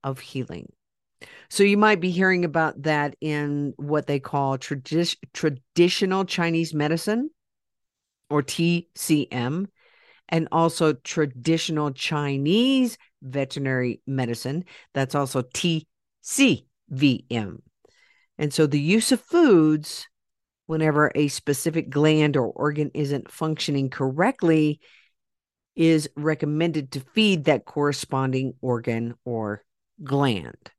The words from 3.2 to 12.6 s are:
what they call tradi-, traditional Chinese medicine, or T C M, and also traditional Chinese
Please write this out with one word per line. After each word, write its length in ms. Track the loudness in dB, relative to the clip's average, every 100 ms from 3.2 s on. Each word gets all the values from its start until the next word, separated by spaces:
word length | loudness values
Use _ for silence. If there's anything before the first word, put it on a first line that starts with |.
| -4 -4 -2 -2 -4 -6
what 320 | -4 -4 -2
they 140 | -4
call 360 | -2 -4 -2 -4
tradi-, 600 | -6 -8 -4 -2 -2 -4 -12
traditional 880 | -4 -2 -4 _ 2 2 4 0 0
Chinese 500 | -2 -2 0 0 -2
medicine, 560 | -2 0 -2 0 -2 -2 _ _ _ _ _ _ _ _ _ _
or 140 | -2
T 440 | -2 0 0 0 -4 -12
C 320 | 0 0 0
M, 380 | -4 -4 -4 -6 _ _ _ _ _ -4
and 180 | -2 0
also 420 | 2 0 2 0
traditional 1000 | 0 -4 -2 -2 -2 -2 0 0 -2 -4
Chinese 1040 | -4 -4 -2 -2 -2 2 2